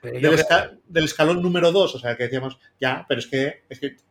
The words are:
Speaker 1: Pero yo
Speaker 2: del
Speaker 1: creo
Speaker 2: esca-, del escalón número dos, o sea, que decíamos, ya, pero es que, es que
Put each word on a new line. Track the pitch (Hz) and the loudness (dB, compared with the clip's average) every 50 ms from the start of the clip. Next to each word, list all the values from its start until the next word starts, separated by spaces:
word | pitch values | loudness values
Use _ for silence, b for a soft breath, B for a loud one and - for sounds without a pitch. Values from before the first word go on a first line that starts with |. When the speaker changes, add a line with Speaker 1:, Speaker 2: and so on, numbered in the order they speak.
Speaker 1:
Pero | - 123 120 127 | -14 -12 -8 0
yo | 139 151 | 2 2
Speaker 2:
del | 160 156 | 4 4
Speaker 1:
creo | 156 156 | 4 4
Speaker 2:
esca-, | 170 175 - - - - _ _ | 2 2 2 -2 -12 -20 _ _
del | 170 165 156 | -2 0 0
escalón | 147 - - 156 156 175 175 | 0 0 0 2 2 2 2
número | 175 180 175 175 170 170 170 | 0 0 0 4 2 4 4
dos, | 196 185 151 - | 4 2 2 0
o | 127 | -6
sea, | 120 120 120 | -6 -6 -4
que | - 123 | -4 -4
decíamos, | 117 131 131 131 131 131 b b b b - | -4 -4 -6 -6 -8 -12 b b b b -4
ya, | 135 131 135 147 135 - | -2 -2 -2 -4 -4 -4
pero | 139 120 | -4 -4
es | 113 - | -4 -6
que, | 135 135 135 143 - _ _ - | -4 -2 -2 -4 -6 _ _ -20
es | 131 - | -16 -10
que | 147 135 - _ _ _ | -10 -10 -10 _ _ _